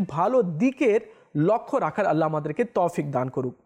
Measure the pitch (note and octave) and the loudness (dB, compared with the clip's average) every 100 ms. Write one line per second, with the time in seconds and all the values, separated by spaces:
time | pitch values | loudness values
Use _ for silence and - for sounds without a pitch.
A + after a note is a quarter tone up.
0 | F#3 D3 G3+ B3+ F3+ D3+ B3+ - C4 G3+ | -2 0 2 2 0 0 0 2 2 2
1 | - - _ D3 E3 A3+ A3+ C4+ D#3 G#3+ | -2 -20 _ 0 2 2 0 -2 -2 0
2 | F#3 D#3 D#3 D#3 D3+ D3+ A#3 G3+ F3 - | 0 2 0 -2 -4 -4 -2 0 0 0
3 | D3 B2+ C3 C3 B2+ - | -4 -2 -2 -4 -6 -8